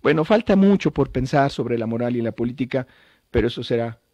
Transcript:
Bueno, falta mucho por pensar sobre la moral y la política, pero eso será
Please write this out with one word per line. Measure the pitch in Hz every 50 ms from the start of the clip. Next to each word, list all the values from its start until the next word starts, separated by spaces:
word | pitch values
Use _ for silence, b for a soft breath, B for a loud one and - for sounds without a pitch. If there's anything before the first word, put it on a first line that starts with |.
| -
Bueno, | - 151 160 156
falta | - 220 226 - - 202
mucho | 196 196 196 202 190 - 156
por | - - 139 -
pensar | - 131 127 127 - 143 139 139
sobre | - - 117 120 120 113
la | 113
moral | 110 113 117 120 120 123
y | 120
la | 117 113 113
política, | - 117 120 123 139 135 120 - 131 123 b b b b b b b b _
pero | - 120 107
eso | 117 - - 120
será | - 127 117 117 117 117 _ _ _